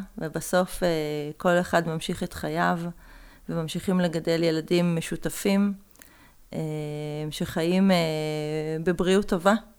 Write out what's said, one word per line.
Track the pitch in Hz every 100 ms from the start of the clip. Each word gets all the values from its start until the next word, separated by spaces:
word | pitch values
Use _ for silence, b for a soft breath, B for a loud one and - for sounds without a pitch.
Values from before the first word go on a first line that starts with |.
| 196 -
ובסוף, | 160 160 - 180 185 -
אה, | 180 160 151 151 147 -
כל | 180 175
אחד | 180 175 165
ממשיך | 160 - 175
את | 180
חייו, | - 151 160 175 175 175 - b b b b -
וממשיכים | 165 160 170 - 180
לגדל | 175 165 170 165
ילדים | 165 160 160 175 175 165
משותפים, | - 165 165 - 196 196 202 196 - b b b b b -
אה, | 160 156 151 151 147 151 151 151
שחיים, | - 175 175 165 185 196
אה, | 175 160 156 156 151 151 156 156 160
בבריאות | 165 175 180 190 202
טובה, | 185 190 226 -